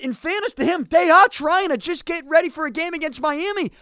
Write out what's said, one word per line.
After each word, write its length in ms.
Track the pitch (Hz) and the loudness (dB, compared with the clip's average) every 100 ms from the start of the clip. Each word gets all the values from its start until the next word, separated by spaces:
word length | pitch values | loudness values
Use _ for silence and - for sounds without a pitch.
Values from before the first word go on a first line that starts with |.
in 120 | 262 | -8
fairness 420 | 226 320 403 453 | -8 -6 -4 -4
to 100 | - | -2
him, 220 | 269 349 208 | -2 -2 2
they 220 | 320 349 | 2 6
are 160 | 349 466 | 6 6
trying 440 | - 302 370 370 | 2 0 0 0
to 60 | 254 | -4
just 280 | 330 349 | -4 -8
get 200 | - 339 269 | -6 -8 2
ready 200 | 320 349 | 2 2
for 160 | 311 | -4
a 60 | 302 | -6
game 240 | 269 339 | -6 -6
against 260 | 330 311 247 | -6 -8 -6
Miami. 520 | 302 294 381 403 262 _ | -4 -4 -4 -4 -6 _